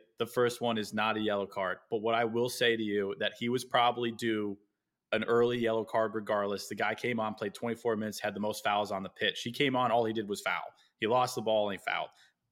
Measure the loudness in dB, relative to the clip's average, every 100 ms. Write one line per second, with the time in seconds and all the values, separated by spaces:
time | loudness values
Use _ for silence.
0 | _ -8 -4 2 0 0 -2 -2 -2 -2
1 | 0 0 0 0 -2 -4 -4 -4 -6 -4
2 | 0 2 2 0 -2 2 2 2 2 0
3 | 0 -2 -4 -2 -2 -2 0 2 2 2
4 | -2 -2 -2 0 -2 -6 _ _ _ _
5 | -4 -2 2 4 4 2 0 0 0 0
6 | 0 -2 -2 0 0 -4 -6 -4 -2 -2
7 | -2 0 -2 -4 -6 -4 -6 -2 0 0
8 | -2 -4 -6 -2 -4 -2 0 0 0 -4
9 | -6 -2 -2 0 -8 0 2 2 4 4
10 | 2 0 -2 -2 -2 -2 -4 _ _ -4
11 | 2 4 2 0 2 4 2 -2 -2 -2
12 | -4 _ -20 _ _